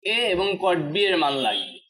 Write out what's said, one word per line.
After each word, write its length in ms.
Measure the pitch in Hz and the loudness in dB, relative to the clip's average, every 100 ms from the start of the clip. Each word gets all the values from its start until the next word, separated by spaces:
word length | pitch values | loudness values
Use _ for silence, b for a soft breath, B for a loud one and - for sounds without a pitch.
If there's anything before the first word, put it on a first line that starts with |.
| 190 | -2
A 40 | 226 240 | 0 2
এবং 120 | 180 196 190 | 2 0 0
cot 180 | 190 170 147 | 2 0 0
B 20 | 165 202 | 0 2
এর 80 | 180 | 2
মান 120 | 147 139 120 | 0 0 -2
লাগবে। 280 | 104 - - _ | -2 -6 -12 _